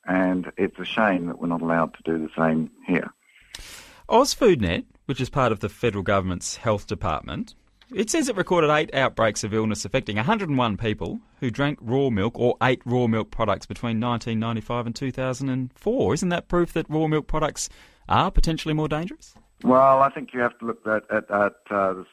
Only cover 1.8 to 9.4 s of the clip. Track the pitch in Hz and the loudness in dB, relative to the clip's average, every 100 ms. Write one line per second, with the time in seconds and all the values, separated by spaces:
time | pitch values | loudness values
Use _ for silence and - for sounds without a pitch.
1.8 | 80 - - 80 78 - 80 80 78 _ | 0 -4 -4 -4 -4 0 0 2 -2 _
2.8 | - 87 - _ _ _ _ - - - | -4 -2 -4 _ _ _ _ -20 -18 -20
3.8 | - - - 220 269 - 240 160 92 85 | -20 -20 2 2 2 4 4 4 2 -2
4.8 | - _ - 135 127 139 123 104 104 - | -6 _ -8 -4 -2 0 0 0 -4 -2
5.8 | 120 101 92 98 92 90 - - 120 104 | -2 0 0 0 0 -4 -6 -6 -2 -2
6.8 | - 98 92 76 - 147 240 - _ _ | -4 -6 -4 -4 -6 -10 -10 -14 _ _
7.8 | _ 214 220 330 262 196 175 175 151 151 | _ -4 0 0 0 -2 2 4 4 2
8.8 | 160 135 127 - 113 101 | 2 0 0 2 0 0